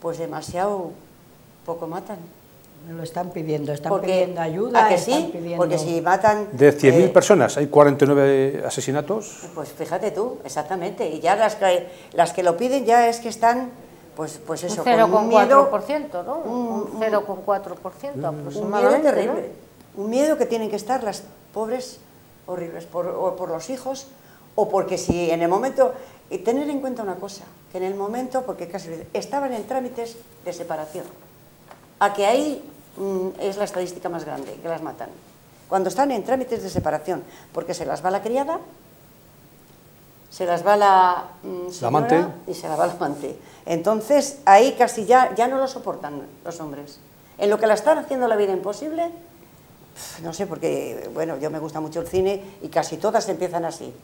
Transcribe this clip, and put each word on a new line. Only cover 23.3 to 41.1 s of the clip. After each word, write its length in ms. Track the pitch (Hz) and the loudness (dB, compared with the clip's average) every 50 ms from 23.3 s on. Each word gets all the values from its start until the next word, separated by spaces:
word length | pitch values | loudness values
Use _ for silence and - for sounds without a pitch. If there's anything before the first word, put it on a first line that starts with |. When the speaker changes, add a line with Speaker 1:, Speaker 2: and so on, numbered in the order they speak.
| 175 | -4
Speaker 1:
por 140 | 180 185 170 | -4 -6 -6
los 200 | 165 165 - - | -6 -8 -6 -8
hijos, 380 | 262 254 - 262 269 262 - - - - - - - - - - - | -10 -8 -6 -8 -8 -8 -12 -18 -20 -20 -20 -20 -20 -20 -20 -6 -2
o 140 | - 208 208 | -2 0 2
porque 280 | - 196 175 - 185 | 2 0 0 0 -2
si 320 | 175 - - 170 175 175 165 | -4 -2 -2 0 0 2 0
en 120 | 165 165 | 0 2
el 80 | 170 170 | 2 2
momento, 440 | 185 202 247 269 - - 262 - - - - - - - - - | 2 2 0 -2 2 4 2 2 2 -4 -14 -20 -20 -20 -14 -10
y 100 | - 180 | -10 -4
tener 300 | - 220 233 277 294 294 | -2 0 0 0 -2 -2
en 100 | 294 269 | -4 -4
cuenta 240 | 277 262 247 220 220 | -6 -6 -6 -6 -6
una 120 | 196 175 | -6 -6
cosa, 280 | 175 196 202 - - - - - - - - - | -8 -10 -12 -14 -16 -18 -20 -20 -20 -20 -14 -8
que 40 | |
en 60 | 185 185 | -6 -4
el 100 | 185 196 | -4 -4
momento, 480 | 196 196 202 226 247 254 247 - 262 254 | -4 -4 -4 -4 -6 -6 -4 -4 -6 -4
porque 240 | 208 175 - 175 170 | -4 -8 -8 -10 -10
casi 200 | - 190 - 165 165 160 - - - | -10 -12 -10 -10 -12 -14 -14 -8 -8
estaban 400 | 208 190 - - 285 277 269 247 | -8 -6 -4 -4 -4 -4 -4 -6
en 120 | 220 202 | -6 -8
trámites 480 | - 262 269 254 240 240 233 233 233 - - - - - - - | -6 -6 -4 -4 -6 -8 -10 -12 -12 -14 -18 -20 -20 -20 -14 -12
de 80 | 180 170 | -10 -10
separación, 500 | 175 170 - 165 156 156 156 - 185 - - - - - - - - - - - - - - - - - - - - | -10 -8 -8 -8 -8 -8 -10 -10 -12 -12 -12 -16 -20 -20 -20 -20 -20 -20 -20 -20 -20 -20 -20 -20 -20 -20 -20 -2 0
a 140 | 196 202 202 | 0 0 2
que 120 | - 202 | 2 2
ahí, 380 | 202 233 269 302 302 269 - - - - - - - - | 2 4 2 2 0 -4 -6 -10 -16 -20 -20 -20 -20 -12
mm, 420 | - 190 196 196 185 185 190 185 - | -8 -6 -4 -4 -4 -4 -4 -6 -4
es 160 | - 202 196 | -6 -6 -4
la 80 | 202 208 | -4 -6
estadística 420 | - - 180 185 175 180 - - 180 | -4 -4 -6 -6 -6 -8 -10 -10 -8
más 140 | 170 165 156 | -8 -8 -8
grande, 280 | 151 143 135 139 - - | -8 -10 -10 -10 -12 -14
que 140 | - - 165 | -12 -8 -8
las 120 | 165 156 | -8 -6
matan. 280 | 156 143 127 - 117 - - - - - - - - - - - - | -8 -12 -10 -12 -14 -14 -14 -20 -20 -20 -20 -20 -20 -20 -20 -20 -10
Cuando 220 | - 180 190 190 185 | -2 -2 0 0 0
están 200 | 185 247 277 285 | 2 0 0 2
en 120 | 262 214 185 | 0 -4 0
trámites 400 | - 254 262 254 - 233 214 190 | -2 -2 -2 0 -4 -6 -6 -6
de 60 | 190 | -4
separación, 520 | - - - 156 147 151 - 185 180 151 - - - - - - - | -4 -2 -2 0 -2 -2 -2 -4 -6 -6 -6 -12 -20 -20 -20 -10 -8
porque 200 | 170 160 170 175 | -8 -6 -6 -6
se 120 | 170 165 | -6 -4
las 180 | 135 151 - 156 | -6 -6 -2 -2
va 60 | 185 | -2
la 120 | 190 202 196 | -2 -2 -2
criada, 360 | 220 240 262 285 285 330 - - - - - - - - - - - - - - - - - - - - - - - - - - - - - - - - - - - | -2 -2 -2 -2 -2 -4 -8 -8 -14 -20 -20 -20 -20 -20 -20 -20 -20 -20 -20 -20 -20 -20 -20 -20 -20 -20 -20 -20 -20 -20 -20 -20 -20 -20 -20 -20 -20 -20 -20 -20 -20
se 160 | - - 190 | -10 -6 -2
las 200 | 175 175 170 170 | 0 0 2 4
va 120 | 196 208 | 4 6
la, 460 | 208 208 202 190 185 185 180 | 6 8 8 8 8 8 6